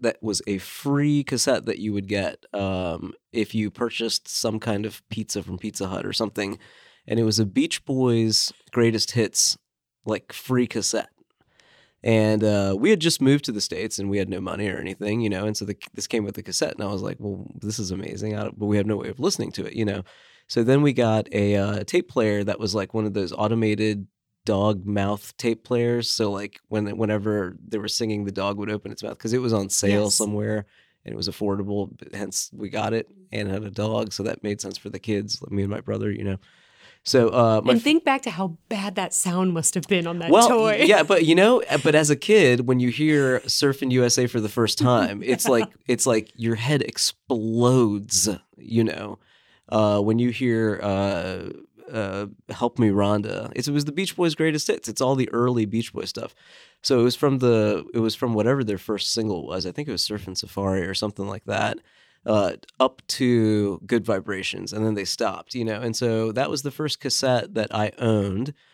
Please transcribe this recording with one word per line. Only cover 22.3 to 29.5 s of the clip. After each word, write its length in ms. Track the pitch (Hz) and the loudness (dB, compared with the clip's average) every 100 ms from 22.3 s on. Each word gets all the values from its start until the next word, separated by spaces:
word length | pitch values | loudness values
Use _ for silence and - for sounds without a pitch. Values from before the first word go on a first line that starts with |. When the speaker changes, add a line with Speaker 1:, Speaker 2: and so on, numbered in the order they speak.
| 104 101 | 0 -2
Speaker 1:
that 120 | - | -4
was, 140 | 104 | -2
like, 200 | 104 95 | -2 -2
one 120 | 110 107 | -2 -2
of 80 | |
those 200 | 101 92 | -2 -4
automated 760 | - 107 113 110 104 107 101 98 _ _ _ - | -2 0 2 2 2 0 -2 -6 _ _ _ -2
dog 400 | 101 104 101 98 | 2 2 0 -2
mouth 500 | 101 98 104 - - | -2 0 -2 -8 -4
tape 280 | 120 113 - | -2 -2 -2
players. 440 | 120 120 120 117 | 0 2 0 -2
So, 220 | - 107 | -2 -2
like, 300 | 98 101 - _ | -2 -8 -12 _
when, 260 | 107 104 101 | -4 -4 -2
whenever 600 | 110 107 104 104 90 - 107 | -2 -2 -2 -2 -4 -8 -8
they 100 | 110 | -6
were 100 | 107 | -4
singing, 340 | - 110 104 | -4 -4 -4
the 80 | 101 | -4
dog 260 | 95 98 101 | -4 -4 -4
would 100 | 104 | -4
open 200 | 107 104 | -6 -8
its 100 | 107 | -10
mouth 140 | - - | -12 -8
'cause 140 | 110 | -2
it 80 | 123 | 0
was 100 | 123 | 2